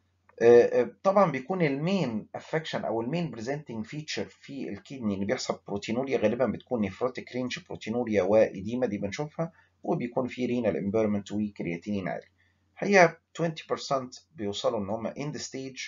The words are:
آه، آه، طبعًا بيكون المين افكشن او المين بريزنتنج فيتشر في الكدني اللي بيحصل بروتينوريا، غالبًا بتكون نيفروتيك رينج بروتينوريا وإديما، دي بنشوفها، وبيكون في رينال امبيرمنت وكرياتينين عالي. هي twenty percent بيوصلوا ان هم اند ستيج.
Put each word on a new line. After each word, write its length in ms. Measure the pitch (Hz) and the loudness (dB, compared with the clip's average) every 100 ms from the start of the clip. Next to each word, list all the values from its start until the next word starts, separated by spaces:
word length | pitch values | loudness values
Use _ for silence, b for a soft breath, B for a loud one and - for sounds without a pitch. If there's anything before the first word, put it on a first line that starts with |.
| _ _ _ - | _ _ _ 4
آه، 400 | 117 120 110 123 | 10 10 10 4
آه، 100 | 110 - | 0 0
طبعًا 280 | 196 202 185 | 2 4 4
بيكون 300 | 131 - 185 | 2 -4 0
المين 680 | 156 135 165 196 135 107 - - | 0 2 0 0 0 -2 -6 -12
افكشن 500 | - 160 156 120 98 | -6 -4 -4 -4 -2
او 160 | 113 | -2
المين 300 | 120 170 160 | -2 -2 -2
بريزنتنج 540 | 113 113 147 151 113 107 | -4 -6 -6 -6 -10 -8
فيتشر 400 | 151 151 - 92 | -10 -8 -8 -8
في 440 | - - 135 - | -10 -16 -10 -10
الكدني 440 | 101 - 139 107 | -10 -12 -6 -4
اللي 120 | 98 101 | -2 -2
بيحصل 340 | - - 101 - | -2 -2 -6 -6
بروتينوريا، 500 | 101 - 113 135 117 | -8 -4 -4 0 2
غالبًا 280 | 107 120 120 | 2 2 0
بتكون 360 | 85 - 120 | -2 -4 -2
نيفروتيك 500 | 98 95 127 123 104 | -2 -2 -4 -4 -8
رينج 280 | 123 123 - - | -6 -6 -6 -10
بروتينوريا 540 | 90 107 117 117 104 | -12 -6 -4 0 2
وإديما، 640 | 92 110 107 104 101 123 123 | 4 6 4 2 -6 -2 -2
دي 120 | 101 | -2
بنشوفها، 540 | 101 98 151 - 165 b b _ | -6 -6 -8 -6 -8 b b _
وبيكون 440 | - 165 120 135 123 | -4 -2 -2 -4 -4
في 180 | - 120 | -4 -2
رينال 320 | 123 117 - | 0 0 0
امبيرمنت 540 | 98 110 107 104 101 | 0 0 2 0 -4
وكرياتينين 760 | 104 104 - 98 85 104 101 82 | -4 -4 -4 -6 -6 -4 -4 -4
عالي. 180 | - - _ _ _ _ - | -6 -10 _ _ _ _ -6
هي 400 | 196 196 165 - _ - | 4 6 6 4 _ -4
twenty 340 | 165 160 - 117 | -4 -4 -6 -6
percent 480 | - 139 127 - _ - | -2 -4 -4 -14 _ -8
بيوصلوا 440 | 101 101 131 117 | -6 -2 -2 -2
ان 100 | 95 | -4
هم 180 | 113 113 | -4 -6
اند 300 | - 147 127 | -6 -8 -8
ستيج. 440 | - 135 135 131 | -10 -10 -10 -12